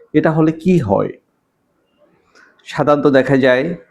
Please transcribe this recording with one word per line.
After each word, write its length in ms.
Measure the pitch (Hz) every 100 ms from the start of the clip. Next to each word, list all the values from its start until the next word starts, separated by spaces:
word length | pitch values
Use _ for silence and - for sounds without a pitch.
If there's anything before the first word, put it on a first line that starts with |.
| _
এটা 180 | 151 165
হলে 200 | 156 160
কি 260 | 160 180 175
হয়? 340 | 104 101 98 - _ _ _ _ _ _ _ _ _ _ _ _ _ _
সাধারণত 440 | - 156 143 147 147
দেখা 300 | 131 127 135
যায় 380 | 131 127 165 175 _